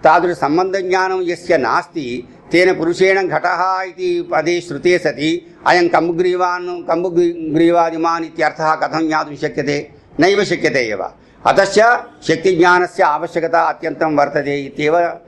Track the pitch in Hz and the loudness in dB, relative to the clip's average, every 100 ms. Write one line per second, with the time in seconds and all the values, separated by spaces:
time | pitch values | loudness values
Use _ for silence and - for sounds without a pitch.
0 | 160 170 175 170 139 160 190 190 185 185 | 4 4 2 -2 -2 0 0 -4 -2 -2
1 | 185 185 175 170 170 165 120 147 180 170 | 0 -2 -4 -6 0 0 2 -2 -2 -10
2 | 127 123 - - - 165 185 156 165 175 | -8 -8 -12 -20 -2 2 2 2 -2 2
3 | 190 190 180 156 175 175 185 185 190 170 | 2 2 0 -2 -2 0 0 -2 -4 -6
4 | 180 175 170 160 156 175 170 143 180 180 | -4 -4 -2 -2 0 -2 -4 -2 2 2
5 | 151 127 156 170 - - - 175 175 170 | 0 -2 -2 -4 -8 -4 2 4 4 2
6 | 165 165 180 180 180 180 180 180 156 165 | 0 0 0 0 -2 -2 -6 -10 -4 -2
7 | 185 170 175 170 160 156 170 170 165 165 | 0 0 0 -2 -4 2 4 4 2 0
8 | 165 165 165 - 151 147 156 156 147 156 | -2 -2 -6 -2 -2 0 0 0 0 -2
9 | 160 156 151 143 151 - 143 143 147 - | 0 -2 -4 -6 -6 -4 -4 -4 -6 -18
10 | _ - 175 202 202 160 151 143 117 101 | _ 0 2 2 0 0 0 0 -2 -4
11 | 90 - _ _ - 156 196 202 226 240 | -8 -12 _ _ 0 2 2 4 4 2
12 | - - - 160 185 175 175 180 180 - | -4 -16 -4 0 0 4 4 4 2 0
13 | 175 151 170 175 165 165 165 151 160 - | 0 0 -4 -4 0 0 0 -2 -8 -4
14 | 160 147 139 151 139 143 135 120 147 165 | -2 0 0 0 -4 -6 -6 -4 0 2
15 | 170 160 | 0 -4